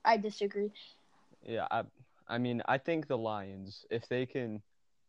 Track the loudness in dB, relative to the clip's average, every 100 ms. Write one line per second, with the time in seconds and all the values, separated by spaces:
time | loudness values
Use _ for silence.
0 | 4 4 2 -2 -2 0 -2 -4 -18 -20
1 | _ _ _ -14 -6 -2 0 0 -2 -8
2 | -20 _ -4 0 2 0 2 2 2 0
3 | 2 0 0 -2 -6 -10 -12 -12 -4 -4
4 | 0 -2 0 -2 -4 -4 -10 _ _ _